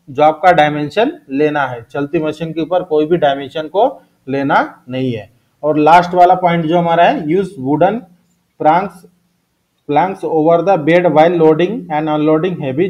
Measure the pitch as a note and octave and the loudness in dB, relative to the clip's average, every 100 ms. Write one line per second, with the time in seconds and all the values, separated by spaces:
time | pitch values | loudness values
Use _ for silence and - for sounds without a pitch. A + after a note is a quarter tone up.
0 | - C3 D3+ D#3 F#3 E3+ D3+ D3 D3 G3+ | -12 0 0 2 2 4 2 0 -6 -2
1 | B3 F4 - C3+ D3+ D3 C3 B2 A2+ D3 | -2 -4 -8 -2 0 0 -4 -6 -12 -8
2 | C#3+ E3 D#3 D3+ E3 D#3+ D3+ F3+ F3+ D3+ | -4 -4 -4 -6 -8 -6 -4 -4 -2 -2
3 | D#3 E3+ C#3+ C#3 C#3 D#3+ D#3 F#3 A#3 - | 0 2 0 -2 -6 -8 -6 0 0 -2
4 | _ _ - C3+ C#3 F3+ D4 - - B2+ | _ _ -8 -4 0 0 0 -8 -12 -6
5 | C3 A2+ G2+ _ _ _ D3 D3+ D3+ F3 | -6 -6 -10 _ _ _ -4 0 4 4
6 | F3 F3+ F3 F3+ F3+ E3+ D#3 F3 E3+ E3 | 4 4 4 4 2 0 0 0 0 2
7 | F3+ C#4 D3+ F3 G3 - B2+ D3 F3+ A3+ | 2 2 -2 -2 -4 -6 -4 0 0 -2
8 | - _ _ _ _ - D3+ E3 G3 - | -10 _ _ _ _ -4 0 0 -2 -10
9 | - _ _ _ _ _ _ _ - C#3+ | -20 _ _ _ _ _ _ _ -4 -2
10 | F3+ F#3+ D#3+ D#3+ D#3 E3+ E3+ F#3+ C#3+ E3+ | -2 -4 -4 -2 2 2 2 0 2 2
11 | F3 D3+ E3 F3 D#3 D#3 F3+ A#3 F3+ D3+ | 2 4 2 4 2 2 0 -4 -6 -6
12 | D#3 D3+ D3+ D#3 F3+ E3 C#3+ C3 F#3 | -4 -2 0 0 -2 -6 -6 -4 -4